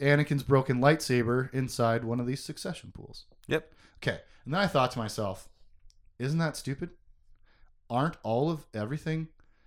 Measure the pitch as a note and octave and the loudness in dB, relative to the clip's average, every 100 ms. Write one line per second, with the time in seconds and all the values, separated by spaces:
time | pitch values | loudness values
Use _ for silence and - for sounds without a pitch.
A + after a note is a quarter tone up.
0 | C#3 D3 D3 C#3+ C3 C#3 C3 B2 C3+ D#3 | 4 4 4 0 4 4 4 4 6 4
1 | - B2 A2+ B2 C3 C3+ B2+ - A#2 A2+ | 4 2 2 0 0 -4 -4 0 2 2
2 | A2+ A#2+ A#2+ C3+ - - F#3+ E3 G2 - | 0 -2 -2 -4 -8 -10 -8 -10 -12 -18
3 | - - - - - - - - - - | -18 -18 -20 -16 -4 -4 -4 -20 -20 -8
4 | C3 - - - - E3+ G3 D3 B2+ - | -4 -4 -6 -16 -4 0 2 4 2 0
5 | G#2+ - G2+ G2 - - - - - - | -4 -2 -4 -4 -12 -20 -20 -20 -20 -20
6 | - - B2+ E3 E3 C#3+ - C#3 F3 - | -20 -6 -2 0 0 -2 -6 -6 -8 -12
7 | - - - - - _ - _ - A#2+ | -20 -20 -20 -20 -20 _ -20 _ -4 0
8 | D#3 - A2 A2+ D3+ D#3+ - G#2+ G#2+ D3 | 0 -2 -2 0 0 -2 -6 -6 -6 -6
9 | E3 D#3+ D#3+ - - _ | -4 -4 -6 -12 -20 _